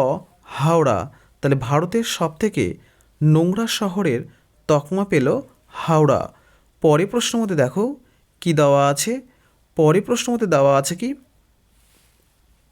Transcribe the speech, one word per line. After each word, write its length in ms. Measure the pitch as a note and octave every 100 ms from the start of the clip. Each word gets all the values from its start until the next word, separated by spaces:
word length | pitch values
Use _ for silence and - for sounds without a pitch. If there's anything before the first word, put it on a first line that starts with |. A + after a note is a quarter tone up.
| C3 - - _ - -
হাওড়া। 420 | D3+ E3+ C3+ G2 - - _ _
তাহলে 180 | C#3+ C#3 B2
ভারতের 360 | C#3+ F3 A#3 A3+ -
সবথেকে 480 | D#3+ D#3 G#3+ D#3 F2+ - _ _ _ -
নোংরা 460 | D3+ D#3 F3 G3 A3+ -
শহরের 420 | G3 F#3 F3+ A#2+ - _ _ _ -
তকমা 360 | D3 D3 F#3+ G3
পেল 160 | D#3+ C3 B2 - _ _ -
হাওড়া। 380 | - D#3 D3 A2 - - _ _ _ _
পরের 260 | D#3+ D3+ G3
প্রশ্ন 200 | A#3+ - A#3+
মতে 140 | G#3+ D#3+
দেখো 220 | B2+ F#3+ A#3+ - _ _ _ -
কি 80 | F3 D3+
দেওয়া 220 | C#3+ C#3 C#3
আছে। 200 | C#3+ A3 C4 - _ _ _ _ -
পরের 280 | D3+ F3+ G3+
প্রশ্ন 180 | A#3+ -
মতে 140 | A#3+ G#3
দেওয়া 180 | D3 C#3 C#3
আছে 140 | C#3+ F3
কি, 80 | A#3+ D4 _ _ _ _ _ _ _ _ _ _ _ _ _ _ _